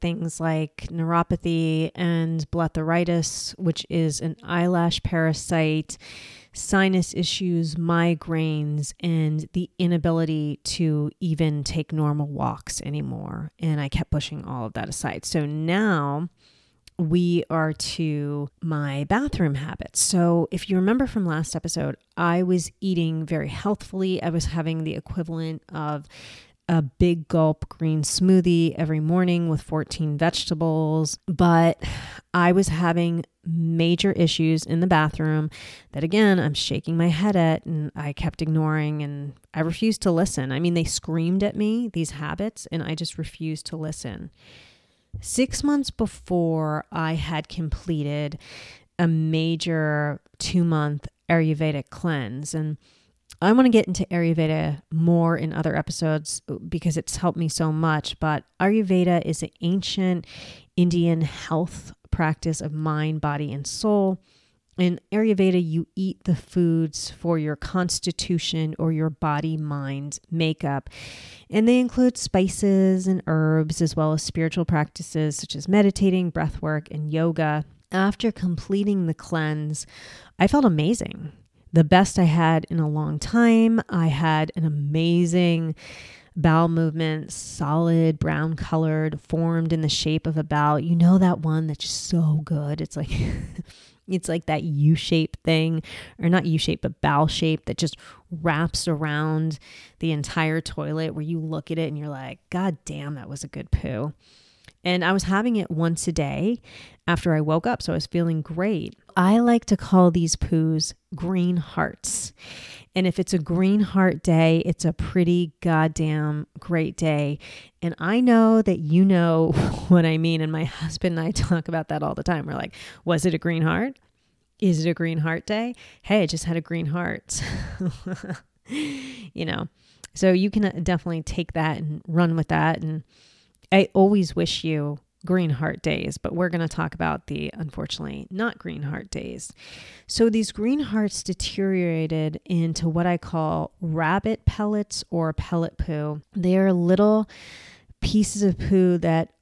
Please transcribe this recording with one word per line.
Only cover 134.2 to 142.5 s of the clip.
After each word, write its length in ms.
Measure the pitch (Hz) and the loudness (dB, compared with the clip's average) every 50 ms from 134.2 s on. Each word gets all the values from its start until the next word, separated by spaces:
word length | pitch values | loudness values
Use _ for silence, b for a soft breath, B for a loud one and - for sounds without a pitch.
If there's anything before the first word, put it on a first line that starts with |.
| 175 151 - | 2 0 0
wish 280 | 170 170 165 - - - | -2 -2 -2 -4 -4 -4
you 340 | 160 156 151 147 147 143 - _ _ _ _ - | -4 -2 -2 -2 -4 -6 -8 _ _ _ _ -2
green 280 | - 180 185 175 156 | 0 0 2 2 0
heart 320 | 139 120 156 160 - - - | 0 -2 -2 -4 -4 -4 -2
days, 340 | 156 156 - - - - | -2 -2 -2 -2 -6 -8
but 160 | - - - - | -6 -8 -6 -2
we're 160 | 170 180 175 | -2 -2 -2
gonna 180 | 175 170 165 | -2 -2 -4
talk 280 | 156 - - 165 160 - | -4 -4 -4 -6 -4 -4
about 320 | - 165 160 151 - - | -4 -2 -2 -2 -4 -6
the, 240 | - 147 151 147 - - | -8 -8 -8 -8 -8 -8
unfortunately, 720 | - 160 147 - - - - - - 151 139 143 139 - - | -8 -10 -8 -8 -10 -10 -8 -8 -10 -10 -10 -12 -12 -14 -10
not 260 | 185 190 226 240 - | -6 -6 -4 -4 -6
green 240 | - - 175 156 147 143 | -8 -12 -12 -10 -8 -8
heart 280 | 139 - - - - | -8 -8 -10 -10 -10
days. 400 | - 127 - 123 123 143 - - - B B B B B B B B B B | -10 -10 -10 -10 -12 -12 -14 -16 -18 B B B B B B B B B B
So 240 | B - - 226 226 | B 0 2 4 4
these 200 | 214 226 214 - | 4 2 -2 -2
green 280 | - - 208 247 277 302 | -4 -4 -2 0 0 0
hearts 420 | 277 208 208 220 214 196 - - | -2 -2 -2 -2 -2 -2 -4 -6
deteriorated 1160 | - - 180 - - - - 196 196 190 190 185 175 170 165 160 160 156 165 156 156 156 156 - - | -8 -6 -6 -6 -6 -6 -4 -2 -2 0 0 0 0 0 0 -2 -2 -2 -2 -2 -2 -2 -4 -6 -6
into 440 | - | -2